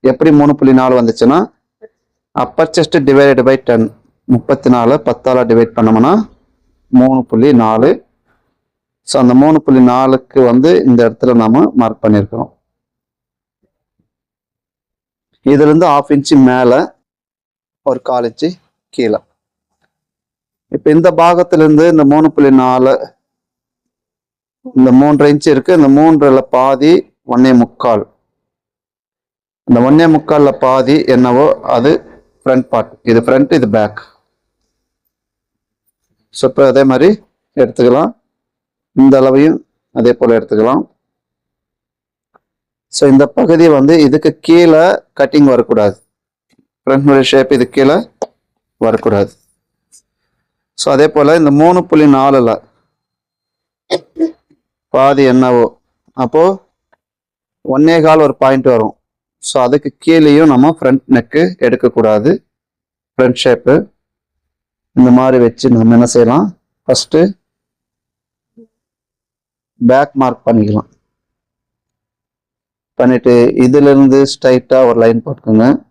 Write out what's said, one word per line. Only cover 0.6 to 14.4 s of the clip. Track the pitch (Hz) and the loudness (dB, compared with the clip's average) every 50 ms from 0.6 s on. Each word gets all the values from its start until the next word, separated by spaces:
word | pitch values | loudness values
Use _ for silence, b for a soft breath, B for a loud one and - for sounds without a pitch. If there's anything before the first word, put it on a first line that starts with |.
| 139 135 131 131 | 0 2 2 2
நாலு | 127 127 127 123 | 2 0 0 0
வந்துச்சுன்னா | 117 113 113 - 117 120 143 175 - - _ _ _ _ _ _ - _ _ _ _ _ _ _ _ _ _ | -2 -2 -2 -2 0 0 0 0 -4 -6 _ _ _ _ _ _ -20 _ _ _ _ _ _ _ _ _ _
upper | - 127 - - - 160 160 - | -8 -8 -6 -4 -4 -4 -2 -2
chest | 175 160 - - 165 135 139 | -4 -4 -2 -2 -2 0 2
divided | 135 135 143 139 131 127 120 131 | 2 2 2 2 2 0 0 0
by | 135 131 _ - | -2 -2 _ -2
ten, | 120 113 113 107 - _ _ _ _ _ _ - | -2 -2 -2 -4 -8 _ _ _ _ _ _ -4
முப்பத்தி | 127 117 - - 139 135 - 269 | -4 -4 -2 -6 -6 -4 -2 -2
நாலு, | 123 240 117 117 139 151 - | 0 0 0 0 -2 -2 -2
பத்தால | 135 117 - - 131 127 127 123 113 | -6 -8 -4 -4 -2 -2 -2 0 0
டிவைட் | 113 113 117 113 - | 0 0 0 -2 -2
பண்ணோம்னா | - 110 110 110 110 117 139 185 226 214 - _ _ _ _ _ _ _ _ _ _ _ _ | -4 -2 0 0 0 0 0 0 -2 -4 -8 _ _ _ _ _ _ _ _ _ _ _ _
மூணு | 131 127 127 131 131 131 123 _ | 0 0 2 2 0 -4 -4 _
புள்ளி | - 113 120 147 | -2 0 0 2
நாலு. | 131 117 113 110 110 110 123 156 - - _ _ _ _ _ _ _ _ _ _ _ _ _ _ _ _ _ _ _ _ _ - | 2 2 0 0 0 0 0 0 -2 -4 _ _ _ _ _ _ _ _ _ _ _ _ _ _ _ _ _ _ _ _ _ -6
So, | - 135 | -2 0
அந்த | 127 123 123 | 0 2 2
மூணு | 127 139 156 156 151 - | 2 2 2 0 0 0
புள்ளி | - 135 131 | 0 2 2
நாலுக்கு | 123 123 123 127 131 131 131 127 - _ - 135 127 120 | 2 2 2 0 0 0 -2 -4 -4 _ -2 0 0 2
வந்து | 117 127 135 165 180 - - | 2 0 2 2 0 0 2
இந்த | 131 120 117 117 | 0 2 2 0
இடத்துல | 113 113 _ - 123 123 117 | -2 -2 _ -2 0 0 0
நாம | 110 110 113 143 - - - 131 | 0 0 0 0 0 0 0 -2
மார்க் | 117 110 110 _ - | -2 -2 -4 _ -4
பண்ணியிருக்கிறோம். | 107 107 104 98 - 113 113 - - _ _ _ _ _ _ _ _ _ _ _ _ _ _ _ _ _ _ _ _ _ _ _ _ _ _ _ _ _ _ _ _ _ _ _ _ _ _ | -2 -2 -2 -2 -6 -10 -12 -12 -12 _ _ _ _ _ _ _ _ _ _ _ _ _ _ _ _ _ _ _ _ _ _ _ _ _ _ _ _ _ _ _ _ _ _ _ _ _ _